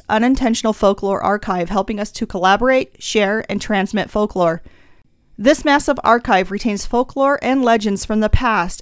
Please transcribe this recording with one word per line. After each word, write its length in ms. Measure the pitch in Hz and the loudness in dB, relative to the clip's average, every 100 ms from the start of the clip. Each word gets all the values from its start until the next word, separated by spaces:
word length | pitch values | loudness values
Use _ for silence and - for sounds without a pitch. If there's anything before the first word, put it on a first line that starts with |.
| - | -2
unintentional 640 | 214 240 269 254 226 220 | 0 2 2 0 0 -2
folklore 500 | 214 202 202 196 196 | 2 0 2 -2 -2
archive, 460 | - 202 - 180 175 | 0 -2 -2 -2 0
helping 320 | 202 196 208 | -2 -2 -6
us 140 | 214 | -6
to 120 | - 226 | -6 -8
collaborate, 720 | 196 185 202 254 262 - _ | 0 2 2 2 0 -2 _
share, 400 | - 214 196 220 - | -4 0 0 -2 -4
and 100 | 202 | -8
transmit 500 | - 208 190 208 185 | -2 -2 0 -2 -4
folklore. 520 | 208 208 190 170 170 - - - - _ _ _ - | -2 -2 0 0 0 -10 -20 -20 -20 _ _ _ 0
This 280 | 220 320 302 | 2 4 4
massive 340 | 285 294 269 | 2 2 0
archive 480 | - 240 247 190 185 | 2 2 2 0 0
retains 360 | 202 226 202 - | -4 -4 -4 -2
folklore 540 | 240 262 277 277 285 | -2 -2 0 0 0
and 200 | 240 269 | 0 0
legends 440 | 247 226 208 196 - | 2 2 0 -4 -2
from 160 | 214 | -2
the 80 | 214 | 2
past 520 | - 254 208 175 - | 2 2 0 -2 -6